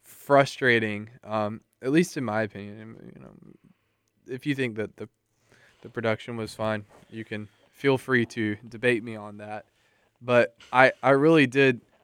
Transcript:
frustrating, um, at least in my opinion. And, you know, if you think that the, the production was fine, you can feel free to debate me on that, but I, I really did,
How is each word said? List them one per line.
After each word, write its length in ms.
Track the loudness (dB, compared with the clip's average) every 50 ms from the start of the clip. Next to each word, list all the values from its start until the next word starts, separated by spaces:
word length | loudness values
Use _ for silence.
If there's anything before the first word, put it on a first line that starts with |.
frustrating, 1080 | _ _ -20 -10 -2 4 4 4 4 4 0 -2 0 2 2 2 0 -2 -6 -8 -10 -14 -18 -20 -12
um, 380 | -8 -6 -4 -4 -4 -6 -10 _ _ _ _
at 100 | -6 0
least 260 | 2 2 0 0 -2 -8
in 60 | -6
my 160 | -4 -4 -4
opinion. 380 | -4 -6 -8 -12 -16 -16 -18 -18
And, 320 | -20 -20 -20 -20 -20 -20 -20
you 60 | -20
know, 100 | -20 -20 -20 -20 -20 -20 -20 _ _ _ _ _ _ _ _ _ _ _ _ _ _ -16
if 180 | -14 -10 -6
you 80 | -6 -4
think 220 | -4 -4 -4 -4
that 220 | -6 -8 -10 _ -14
the, 100 | -18 -18 _ _ _ _ _ _ _ _ _ _ _ _ _ _
the 80 | -20 -16
production 460 | -10 -6 -2 -2 -2 -4 -6 -10 -10
was 180 | -10 -10 -10 -8
fine, 300 | -6 -4 -4 -4 -4 -8 _ _ -20 _ _
you 140 | -16 -16 -14
can 240 | -12 -12 -12 -12 -14 _ _ _ _
feel 260 | _ -4 0 0 0 0
free 280 | 0 0 0 0 0 0
to 300 | -4 -4 -4 -4 -4 -6 -10 -18
debate 360 | -10 -4 0 0 0 0 -2
me 120 | -8 -12
on 220 | -14 -14 -16 -16 -16
that, 280 | -14 -14 -14 -14 -14 _ _ _ _ _ _ _ _ _ _ _
but 320 | -2 2 4 4 4 2 _ _ -12 -2 4
I, 180 | 4 4 4 4 _
I 100 | 2 2
really 360 | 4 4 4 6 6 6 4 4
did, 320 | 4 2 4 4 2 0 -4 _ _ _